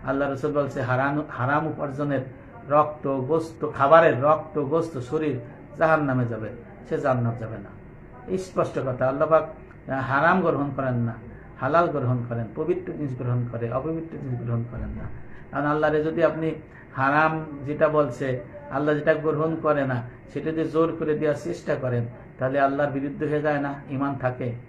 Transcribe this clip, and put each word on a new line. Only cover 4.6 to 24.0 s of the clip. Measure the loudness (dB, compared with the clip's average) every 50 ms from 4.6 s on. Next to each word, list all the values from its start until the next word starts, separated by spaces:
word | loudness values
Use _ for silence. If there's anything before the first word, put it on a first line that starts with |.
| -2
গোস্ত, | 2 2 0 0 0 -6 -8
শরীর | -6 -2 -2 0 0 0 -2 -4 -6 -12 -16 -18 -18 -16 -2 2
জাহান্নামে | 4 4 4 4 4 2 2 2 0
যাবে, | 0 -2 -6 -6 -8 -10 -12 -16 -18 -18 -18 -6 -4
সে | -4 0
জান্নাত | 2 2 2 2 2 0 -2 -2
যাবে | -8 -8 -8
না।" | -10 -12 -14 -16 -18 -20 -20 -20 -20 -20 -20 -20 -16 -6 -4 -4 -4
স্পষ্ট | -4 -2 -2 -2 -2 0 -2 -4 -2
কথা। | -2 -2 0 0 0
আল্লাহ | 2 0 4 6
পাক, | 6 4
আহ, | 4 2 -10 -16 -18 -18 -20 -18 -8 -6 -6 -4
হারাম | -2 0 2 4 4 6 4 6
গ্রহণ | 4 2 2 2 -2 -2 -2
করেন | -2 -2 0 0
না, | 0 0 -2 -4 -8 -14 -16 -16 -16 -18 -18 -10 -4
হালাল | -2 2 4 4 4
গ্রহণ | 4 2 0 0 0 0 0 -2 -4
করেন, | -4 -4 -6 -6 -6
পবিত্র | -4 -2 -2 -2 -2 -2 -8
জিনিস | -6 -6 -6 -6 -6 -4
গ্রহণ | -2 0 0 0 0 -2
করে, | -4 -4 -4 -2
অপবিত্র | -2 -2 -2 -2 -4 -4 -6 -8 -10 -10
জিনিস | -8 -6 -6 -6
গ্রহণ | -4 -2 -2 -2 -2 -4
করেন | -8 -8 -8 -8
না। | -8 -8 -8 -10 -10 -10 -12 -14 -14 -16 -14 -8
কারণ | -4 -2 0
আল্লাহরে | 0 2 2 2 2 2 2 0
যদি | 0 2 4 2
আপনি | 2 2 0 -2 -2 -4 -6 -12 -16 -20 -20 -20 -12 -4
হারাম | 0 2 4 4 4 4 4 2 -2 -6 -8 -10 -10 -6
যেটা | -6 0 2 2 4
বলছে, | 6 4 2 2 0 -4 -2 -2 -2 -4 -6 -10 -14 -16 -12 -6
আল্লাহ | -4 0 2 2 0
যেটা | 2 4 2 2
গ্রহণ | 2 2 0 0 0 0 0 -2 0
করে | 2 2 2 2 2
না, | 0 -2 -2 -4 -8 -14 -18 -20 -10
সেটা | -8 -4 -4 -2
যদি | -2 -2 -2 0
জোর | 2 2 2 2 0 -2
করে | 0 0 0 2
দেওয়ার | 2 0 0 0 -2
চেষ্টা | -6 -6 -6 -2 -2 -2
করেন, | 0 0 0 0 0 0 -2 -8 -14 -16 -18 -6 -4
তাহলে | -2 0 2 4
আল্লাহর | 4 4 4 2 0 0
বিরুদ্ধে | 0 -4 -4 -4 -4 -2 -2 0
হয়ে | 0 2
যায় | 2 2 0 0
না? | -2 -4 -6 -8 -8 -6
ইমান | -4 -2